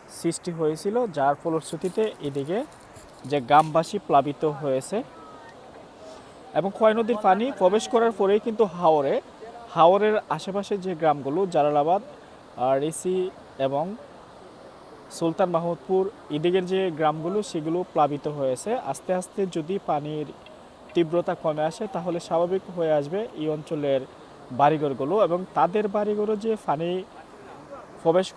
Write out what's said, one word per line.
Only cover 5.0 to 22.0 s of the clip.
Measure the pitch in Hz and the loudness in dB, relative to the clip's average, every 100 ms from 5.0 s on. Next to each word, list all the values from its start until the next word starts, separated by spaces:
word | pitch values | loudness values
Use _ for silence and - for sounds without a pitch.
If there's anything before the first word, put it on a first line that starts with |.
| 285 - - - - - - - - - - - - - - - | -6 -12 -20 -20 -20 -20 -20 -20 -20 -20 -20 -20 -20 -20 -6 -4
এবং | 196 - | -2 2
খোয়াই | 220 220 | 4 4
নদীর | 226 220 208 | 2 2 4
পানি | 190 254 269 | 4 2 2
প্রবেশ | 185 214 - | 4 4 2
করার | 233 226 226 | 2 2 2
পরেই | 196 214 233 | 2 2 0
কিন্তু | 220 208 175 | 0 0 4
হাওরে, | 175 156 139 226 - - - - - | 4 4 4 0 -4 -12 -18 -16 -6
হাওরের | 165 165 196 214 214 - 156 | 6 6 8 4 0 -2 -6
আশেপাশে | - 196 196 202 | -4 -6 -4 -4
যে | 185 165 | -4 0
গ্রামগুলো, | 160 147 135 156 190 | 0 0 0 -2 0
জালালাবাদ, | 170 147 147 147 190 208 - - - - - 127 | 2 2 4 2 2 -2 -14 -20 -20 -18 -4 0
আর | 135 | 2
রিসি | 151 160 185 185 185 - - - 135 | 0 -4 -2 -2 -2 -6 -16 -4 -2
এবং | 139 175 226 - - - - - - - - - - - - | -2 -4 -8 -14 -20 -20 -20 -20 -20 -20 -20 -20 -20 -18 -4
সুলতান | 170 160 185 | -2 0 0
মাহমুদপুর, | 165 170 170 - 190 190 - - 147 | 0 -2 -4 0 0 0 -4 -8 -2
এদিকের | 170 185 180 | 2 2 0
যে | 190 190 151 | 0 -2 0
গ্রামগুলো, | 156 156 160 208 202 | 0 0 -2 -4 -4
সেগুলো | 170 156 170 180 | -4 -2 -2 -2
প্লাবিত | 165 147 143 151 147 | 2 2 0 -6 -4
হয়েছে। | 135 127 - 226 - | -2 -2 -2 -4 -4
আস্তে | 139 - 180 | -6 -4 -4
আস্তে | 180 - 190 170 | -4 -4 -4 -4
যদি | 156 196 - | -4 -4 -2
পানির | 151 147 151 147 - - - - - - | -2 -2 -6 -8 -12 -20 -20 -20 -20 -4
তীব্রতা | - 165 170 170 170 | 0 2 2 0 -2
কমে | 165 151 156 | -2 0 -2
আসে, | - 214 | -2 -6
তাহলে | 175 | -6